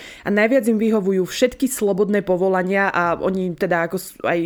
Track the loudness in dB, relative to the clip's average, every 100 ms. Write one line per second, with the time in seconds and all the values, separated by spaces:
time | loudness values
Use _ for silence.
0 | -10 -10 -2 2 4 2 2 2 2 2
1 | 2 0 -2 0 0 0 -4 0 0 0
2 | 0 0 0 0 2 2 0 0 0 0
3 | 0 0 -2 -2 -4 -2 0 0 -2 -4
4 | -10 -6 -2 -2